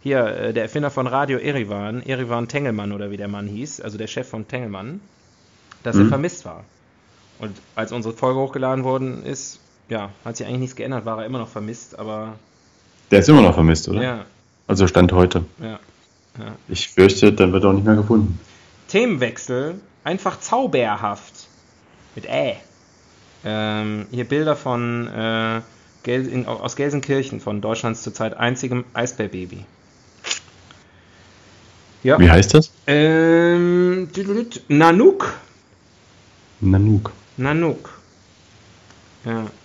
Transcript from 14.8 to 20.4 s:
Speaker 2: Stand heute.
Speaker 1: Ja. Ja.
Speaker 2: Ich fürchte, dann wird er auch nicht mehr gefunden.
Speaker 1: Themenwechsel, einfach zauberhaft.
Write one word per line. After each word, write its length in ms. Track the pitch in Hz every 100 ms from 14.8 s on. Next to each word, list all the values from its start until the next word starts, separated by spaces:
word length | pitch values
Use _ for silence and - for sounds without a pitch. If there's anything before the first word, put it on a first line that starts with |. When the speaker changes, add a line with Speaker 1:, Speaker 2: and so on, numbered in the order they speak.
| 92
Speaker 2:
Stand 260 | 95 90
heute. 320 | 90 90 90 85 -
Speaker 1:
Ja. 200 | 113 107 _ _ _ _ _ -
Ja. 160 | 107 - -
Speaker 2:
Ich 200 | 90 -
fürchte, 420 | - 95 - 107
dann 200 | 104 92
wird 120 | 92
er 60 | 98
auch 40 |
nicht 100 | 98
mehr 120 | 104 107
gefunden. 420 | 104 113 98 85 - - _ _ -
Speaker 1:
Themenwechsel, 840 | 196 247 160 120 113 - 127 147 185 - _
einfach 340 | - 185 190
zauberhaft. 1080 | -